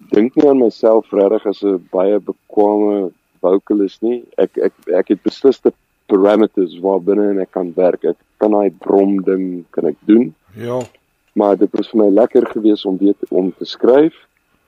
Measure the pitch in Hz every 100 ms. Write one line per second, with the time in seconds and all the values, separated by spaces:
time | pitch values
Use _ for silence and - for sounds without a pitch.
0 | - - 117 156 147 135 117 - 113 110
1 | - 101 98 107 104 95 101 95 85 92
2 | 95 104 90 - _ - 104 104 104 104
3 | 92 - _ _ 90 98 - 104 98 -
4 | 113 120 - - 90 - 90 - - 90
5 | - 101 - - 135 123 127 - _ _
6 | _ 101 98 104 107 - 90 85 92 95
7 | 87 101 104 98 92 92 90 85 90 92
8 | 80 85 _ _ 107 104 101 85 - 98
9 | 98 98 92 95 92 90 82 - 82 71
10 | - 110 131 - _ 104 117 127 117 _
11 | _ _ _ - 104 95 101 104 101 110
12 | 104 98 120 127 117 120 107 104 101 92
13 | 98 101 - 90 92 - 87 - 113 135
14 | 160 - _ _ _ _